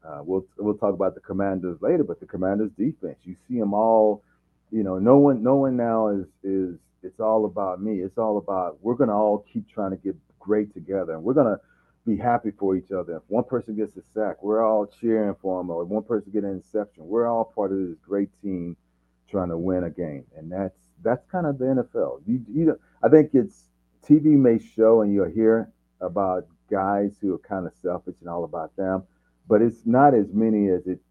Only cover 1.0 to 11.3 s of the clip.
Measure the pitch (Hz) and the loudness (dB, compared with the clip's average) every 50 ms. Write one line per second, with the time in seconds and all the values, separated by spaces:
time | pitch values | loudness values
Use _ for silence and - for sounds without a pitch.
1 | 98 95 90 - _ - 95 95 98 98 95 92 87 90 85 76 90 113 170 175 | -2 -4 -4 -6 _ -8 -4 -2 -2 -2 -2 -4 -4 -6 -8 -4 -2 0 0 0
2 | 147 - 85 - - - - 90 87 92 98 104 110 104 - - 101 139 156 _ | 0 -2 -4 -12 -12 -14 -8 -4 -2 -2 0 -2 -2 -4 -4 -4 -4 -4 -4 _
3 | - 85 71 _ _ 90 90 _ _ _ 123 120 110 101 101 104 110 113 113 110 | -12 -12 -12 _ _ -18 -18 _ _ _ -4 -4 -2 -2 0 0 2 4 4 6
4 | 107 107 104 104 _ _ _ _ _ _ _ _ _ _ - 110 104 95 92 92 | 4 4 2 -2 _ _ _ _ _ _ _ _ _ _ -4 -4 -2 -2 -2 0
5 | 98 113 131 139 143 143 135 117 107 123 135 139 135 135 127 123 117 117 113 113 | 4 6 8 8 8 6 4 2 2 2 2 2 2 0 0 -2 0 0 0 0
6 | 110 107 101 98 92 - _ _ - 98 95 95 92 90 87 80 _ _ _ _ | 0 0 -2 -4 -6 -10 _ _ -8 -4 -2 -2 -2 -4 -6 -12 _ _ _ _
7 | - 92 _ _ 113 110 110 110 107 104 87 104 101 95 90 90 98 110 107 95 | -18 -18 _ _ -2 0 2 2 0 0 -2 -4 -4 -4 -6 -6 -6 -6 -4 -4
8 | 90 95 _ - 113 110 104 104 90 - 98 95 90 87 80 - 92 110 123 120 | -6 -6 _ -4 -2 -2 -2 -2 -4 -4 -4 -4 -4 -4 -6 -8 -4 -4 0 0
9 | 143 117 104 104 107 104 104 104 - _ _ 117 104 _ _ - 104 95 95 92 | 0 0 2 2 2 2 0 0 -4 _ _ -12 -12 _ _ -6 -6 -6 -6 -6
10 | _ 98 95 - _ _ _ _ - 95 107 107 107 104 _ 95 82 82 95 98 | _ -8 -8 -8 _ _ _ _ -4 -2 0 0 0 -4 _ -18 -10 -6 -4 -4
11 | 90 82 80 80 80 104 | -4 -4 -8 -6 -4 0